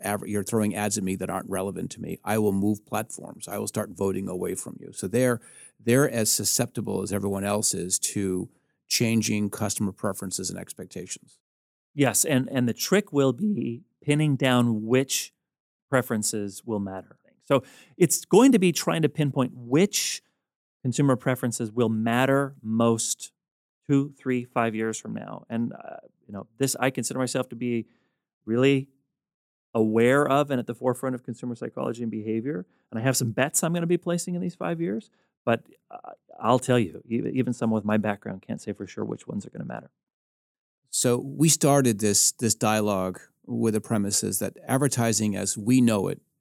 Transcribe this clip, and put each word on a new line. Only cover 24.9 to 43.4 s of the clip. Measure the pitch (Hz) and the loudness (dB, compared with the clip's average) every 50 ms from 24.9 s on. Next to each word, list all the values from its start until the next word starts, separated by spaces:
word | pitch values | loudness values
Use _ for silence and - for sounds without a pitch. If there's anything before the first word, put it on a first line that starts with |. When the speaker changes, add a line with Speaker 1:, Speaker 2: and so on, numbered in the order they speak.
| 110 - | -4 -6
Speaker 2:
from | - 113 113 | -8 -10 -10
now. | 110 107 101 104 - - _ | -10 -10 -10 -12 -14 -12 _
And, | 117 117 117 120 - | -4 -2 -2 -2 -4
uh, | - - - - - - - _ _ _ - | -10 -14 -16 -16 -16 -18 -20 _ _ _ -16
you | 101 | -14
know, | 98 - - 113 113 | -14 -14 -16 _ _
this, | 135 131 - - | -2 -2 0 0
I | 123 135 | -2 -2
consider | 135 - 117 - - 131 | -2 -2 -6 -6 -4 -4
myself | 131 123 - 131 123 - | -4 -2 -2 -4 -6 -6
to | 123 | -8
be | 113 123 123 120 117 113 - _ _ _ _ _ _ _ _ _ _ _ | -6 -4 -2 -2 -2 -4 -6 _ _ _ _ _ _ _ _ _ _ _
really | 110 113 120 131 139 139 135 135 - _ _ _ _ _ _ _ _ _ _ _ _ _ _ _ _ - | -2 2 4 4 4 4 2 0 -6 _ _ _ _ _ _ _ _ _ _ _ _ _ _ _ _ 0
aware | 117 110 110 110 113 117 123 135 143 147 139 | 2 2 4 4 4 6 6 6 6 4 4
of | 135 143 147 143 | 4 2 2 2
and | 139 123 | 0 -2
at | 117 - | -2 -4
the | 120 | -8
forefront | - 127 127 123 - - 131 127 | -2 0 0 0 0 -2 -4 -4
of | 120 - | -6 -8
consumer | - 113 - - 123 120 | -10 -12 -10 -8 -10 -8
psychology | - 123 120 - - - 120 117 120 117 | -8 -8 -10 -8 -6 -4 -4 -4 -4 -4
and | 113 | -6
behavior. | 110 110 104 110 110 113 113 135 156 180 - - _ _ _ _ | -6 -4 -4 -2 -2 -2 -2 -4 -6 -6 -8 -12 _ _ _ _
And | - 113 | -8 -2
I | 113 | 0
have | 135 127 - | 0 0 2
some | 127 117 | 0 -2
bets | 104 - 131 151 - - - | 0 0 0 0 0 -2 0
I'm | 165 170 | 0 0
gonna | 175 170 170 | 0 0 0
be | 175 170 | 0 0
placing | - 175 175 170 - 185 180 | 0 -2 -2 -2 -2 -4 -6
in | 175 | -4
these | 185 180 - | -4 -6 -6
five | - 180 170 170 165 | -6 -6 -6 -4 -4
years, | 165 180 208 226 - _ _ _ _ _ _ _ _ | -4 -4 -4 -6 -8 _ _ _ _ _ _ _ _
but, | 123 117 - - _ _ _ _ _ | -2 -2 -2 -2 _ _ _ _ _
uh, | - - - - - - _ _ - - | -18 -18 -16 -18 -20 -20 _ _ -16 -4
I'll | - 110 123 127 | 2 2 2 2
tell | - - 123 123 | 4 2 2 2
you, | 107 80 - - - 117 | 2 0 -4 -12 -8 -4
e-, | 113 123 - - - | -4 -4 -2 -2 -2
even | 127 123 123 | -2 -2 -2
someone | 120 - 120 113 110 | -2 -2 0 0 0
with | 110 104 | 0 0
my | 104 107 107 | 2 0 2
background | 104 107 101 104 - 104 98 95 - | 2 0 -4 -4 -8 -10 -12 -12 -10
can't | - 110 110 | -10 -12 -10
say | - 113 101 | -8 -10 -10
for | - 104 | -10 -10
sure | - - 104 104 | -12 -8 -8 -6
which | 110 - - - - | -6 -8 -8 -10 -8
ones | - 104 98 - | -8 -8 -8 -10
are | |
gonna | - - - | -12 -12 -10
matter. | - 60 57 - - _ _ _ _ _ _ _ _ _ _ _ _ _ _ _ _ _ _ _ _ | -10 -10 -12 -12 -16 _ _ _ _ _ _ _ _ _ _ _ _ _ _ _ _ _ _ _ _
Speaker 1:
So | - - - 127 120 123 | -6 0 2 2 2 2
we | - 139 139 139 151 165 | 0 -6 0 2 4 4
started | 143 - - 143 143 143 131 120 110 98 | 4 4 4 6 6 6 6 4 2 2
this, | 107 104 101 - - - | 2 2 4 4 2 2
this | - - 123 110 101 | 0 0 0 0 0
dialogue | - 120 107 107 107 104 104 101 92 92 92 90 - - _ _ _ | 2 2 2 2 2 2 0 0 0 -2 -4 -6 -8 -14 _ _ _